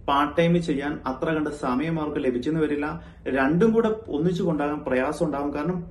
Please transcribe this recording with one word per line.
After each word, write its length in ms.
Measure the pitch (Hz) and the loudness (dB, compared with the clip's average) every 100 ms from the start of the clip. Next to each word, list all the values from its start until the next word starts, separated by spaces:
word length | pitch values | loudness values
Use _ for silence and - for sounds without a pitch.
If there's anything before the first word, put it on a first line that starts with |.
| - | 0
പാർട്ട് 300 | 143 147 170 | 2 2 2
ടൈം 240 | 170 170 | 4 4
ചെയ്യാൻ 380 | 165 139 143 156 127 | 2 -2 -2 -4 -6
അത്ര 280 | 131 160 | -4 -2
കണ്ട് 160 | 156 151 | 0 -2
സമയം 520 | - 135 127 160 160 | -4 -2 0 0 -2
അവർക്ക് 220 | 151 139 | -2 -2
ലഭിച്ചെന്ന് 360 | 131 123 143 160 | 0 0 0 0
വരില്ല. 460 | 151 147 151 165 - - 139 | 0 0 -4 -6 -12 -12 -4
രണ്ടും 440 | 135 135 170 226 | 2 4 4 4
കൂടെ 240 | 220 220 214 - | 4 2 0 -4
ഒന്നിച്ചു 340 | 147 170 175 | 0 0 0
കൊണ്ടാകാൻ 360 | 175 147 147 147 | 0 0 0 -2
പ്രയാസം 460 | 131 127 139 151 160 | 0 0 0 0 -2
ഉണ്ടാകും. 280 | 139 143 | -2 -4
കാരണം 320 | 147 165 180 - | -2 -2 -4 -4